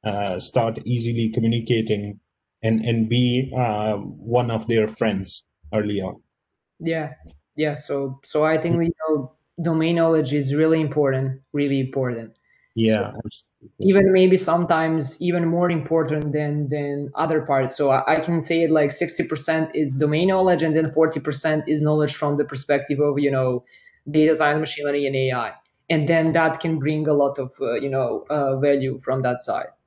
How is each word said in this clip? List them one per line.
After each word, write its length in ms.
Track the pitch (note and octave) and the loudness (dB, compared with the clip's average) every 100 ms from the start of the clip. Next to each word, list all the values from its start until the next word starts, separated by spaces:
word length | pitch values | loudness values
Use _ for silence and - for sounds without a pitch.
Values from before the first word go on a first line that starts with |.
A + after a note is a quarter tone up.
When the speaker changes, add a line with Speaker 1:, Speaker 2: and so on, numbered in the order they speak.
Speaker 1:
uh, 340 | A2 G2+ G2+ F2+ | -4 -4 -4 -4
start 400 | - B2+ A2+ A2+ | -2 -2 -2 -4
easily 460 | - B2 A#2 A#2 A2 | -4 -2 -2 -2 -2
communicating 880 | A#2+ A2+ A#2 A2+ A#2 A2 G#2 G2+ G2 _ _ _ _ | 0 0 0 0 0 0 -2 -4 -12 _ _ _ _
and, 220 | A2+ A2+ | 0 0
and 240 | A2+ A2+ A2 | 0 0 0
be, 440 | B2 B2 B2 C3+ B2 | 2 2 0 -2 -2
uh, 380 | B2 G#2+ G#2+ | -2 -2 -2
one 560 | G#2 G2 - A2+ A#2+ A#2+ | -4 -8 -12 -2 -2 0
of 160 | A2+ A2 | -4 0
their 200 | A2+ G#2+ | 0 0
friends 560 | - A2+ G2 F#2 - _ _ - | 0 -2 0 -6 -10 _ _ -4
early 280 | A2 G#2+ G2+ | -2 -2 -4
on. 200 | F#2 - _ _ _ _ _ _ | -6 -10 _ _ _ _ _ _
Speaker 2:
Yeah. 340 | E3 D#3+ D3 C3 - - _ - | -4 -4 -6 -12 -20 -20 _ -4
Yeah. 180 | D3+ | -4
So, 460 | C#3+ - C#3+ C#3 C3+ | -4 -6 -4 -4 -8
so 200 | - D3+ | -4 0
I 140 | D#3 D#3+ | 2 2
think, 180 | E3+ E3+ | 0 0
you 160 | E3+ - D#3+ | 0 -2 -2
know, 240 | D3+ C3 _ _ - | -2 -2 _ _ -6
domain 320 | E3 D#3+ D#3+ E3+ | -2 0 2 2
knowledge 380 | E3 D#3+ C3+ | 4 4 2
is 200 | D3 C3+ | 0 0
really 260 | C#3+ D#3+ D#3+ | 2 2 2
important, 600 | D3+ D3+ C#3 C3 C3+ C3+ _ | 0 0 0 0 -2 -6 _
really 280 | D3 C#3+ C#3 | -4 0 0
important. 560 | C3 C3+ B2+ A#2 A2+ _ _ _ _ | -2 -2 -2 -4 -10 _ _ _ _
Speaker 1:
Yeah, 200 | - A2 | 0 2
Speaker 2:
So 60 | G#2+ | 2
Speaker 1:
absolutely. 680 | G2+ G#2+ - - _ _ - _ | -2 -8 -14 -16 _ _ -20 _
Speaker 2:
even 320 | G3 G3 F#3+ | 4 6 6
maybe 240 | F#3 F#3 F#3 | 6 6 4
sometimes 840 | - E3+ E3+ E3 D#3+ D#3+ C3+ - | 2 0 2 2 2 0 -4 -4
even 260 | F3+ E3+ E3 | -2 0 0
more 240 | E3+ F3 | 0 0
important 640 | E3 C3+ E3 D3+ D3+ D3+ | 0 0 0 0 -2 -2
than, 360 | D3+ D3 D3 C#3 | -2 -2 -2 -2
than 420 | D3 C#3+ C#3+ C#3+ | -4 -4 -6 -6
other 280 | - D#3+ D#3+ | -4 0 0
parts. 340 | - C#3 B2+ - | 2 0 0 0
So 140 | C#3+ | 2
I, 240 | C3 - | 2 2
I 60 | D#3 | 0
can 200 | D#3+ E3+ | 0 -2
say 220 | - E3 | 0 0
it 80 | E3 | 2
like 200 | D#3 C#3+ | 2 2
sixty 340 | C#3+ E3+ - | 0 -6 -4
percent 460 | - D3+ - D#3+ D#3 | -4 -4 -2 -2 -2
is 200 | E3+ C#3+ | -2 -2
domain 340 | C3+ D3+ D3+ F#3 | 0 0 2 2
knowledge, 340 | F#3+ F#3 E3+ | 2 2 2
and 120 | D#3+ | 2
then 160 | D#3 D#3 | 2 0
forty 300 | D#3 D#3+ D#3 | 2 2 2
percent 440 | D3 C#3 D#3+ D#3 D3+ | -6 -4 0 -2 0
is 140 | D3+ | 0
knowledge 320 | D3+ D3+ D3 | 2 2 0
from 240 | - D3 D3 | 0 -2 0
the 80 | D3 | -2
perspective 540 | C3+ - C#3+ C#3 C#3 | -4 0 -2 0 0
of, 180 | D3 C#3 | 0 2
you 120 | C#3+ | 0
know, 320 | C3+ C3 B2 _ - _ _ - | 2 0 -2 _ -20 _ _ -2
data 240 | D#3 D#3 | 2 4
science, 260 | D#3 D3+ D3+ | 4 2 0
machine 260 | D#3 - C#3+ | -2 -4 -2
learning, 200 | C#3+ C#3 | -2 0
and 80 | C3+ | 0
A 160 | C3 | 0
I. 200 | B2+ A2 - _ _ _ | -2 -6 -10 _ _ _
And 180 | D#3+ D3 | -2 2
then 240 | E3 D#3+ | 2 2
that 280 | E3 D#3+ D#3+ | 2 2 0
can 180 | E3 D#3+ | -2 -2
bring 280 | C#3+ D3+ D#3 | -2 -2 0
a 60 | |
lot 260 | D3 C#3 C#3 | 2 2 0
of, 120 | B2+ _ | -8 _
uh, 140 | B2+ | -4
you 160 | A#2+ C#3 | -2 -2
know, 340 | C3+ B2 A2 - | -2 -2 -4 -4
uh, 260 | D3 C#3 C3+ | -2 0 0
value 380 | C#3+ C#3 C3 B2+ | 2 2 0 -6
from 240 | - C3 | -4 -2
that 220 | B2+ B2 | -2 -4
side. 260 | - G2 - _ | -4 -6 -6 _